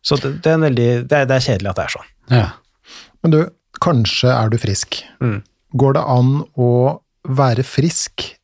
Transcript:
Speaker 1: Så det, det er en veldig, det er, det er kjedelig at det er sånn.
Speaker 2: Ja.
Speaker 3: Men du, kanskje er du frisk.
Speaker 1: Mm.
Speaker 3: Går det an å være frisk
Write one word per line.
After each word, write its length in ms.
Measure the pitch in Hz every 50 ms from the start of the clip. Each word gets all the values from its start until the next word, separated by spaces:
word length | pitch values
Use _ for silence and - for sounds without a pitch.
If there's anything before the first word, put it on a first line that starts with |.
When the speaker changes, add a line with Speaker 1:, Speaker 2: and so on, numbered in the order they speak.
| -
Speaker 1:
Så 140 | - 147 139
det, 140 | - 139 143 156
det 100 | - 160
er 80 | 160 160
en 80 | 156
veldig, 220 | 147 127 120 117 120 123 120 120 131
det 100 | 147 147
er, 100 | 139 131
det 80 | 131
er 80 | 131 127
kjedelig 240 | - 113 92 95 98
at 60 | 95 98
det 60 | 85
er 80 | - -
sånn. 140 | - - _ _ _ _ -
Speaker 2:
Ja. 180 | 127 120 98 82 - - _ _ _ _ _ - - - - _ _ _
Speaker 3:
Men 140 | - 165 156
du, 40 | 156 170 - _ _ _ _ - -
kanskje 520 | - 175 160 117 110 - - - - 123 127
er 160 | 120 110 110
du 80 | 113 117
frisk. 420 | - 104 98 - - - - - - - _ _
Speaker 1:
Mm. 180 | 127 120 101 107 - _ _ _ _ _
Speaker 3:
Går 240 | - 123 139 135 135
det 80 | - -
an 280 | - 127 123 123 131 139 147 156 _
å 180 | _ 127 123 120 120 123 127 139 165 - _ _ _ _
være 440 | _ - 131 139 139 127 117 120 131
frisk 680 | - - - 143 170 - - - - _ - - - - _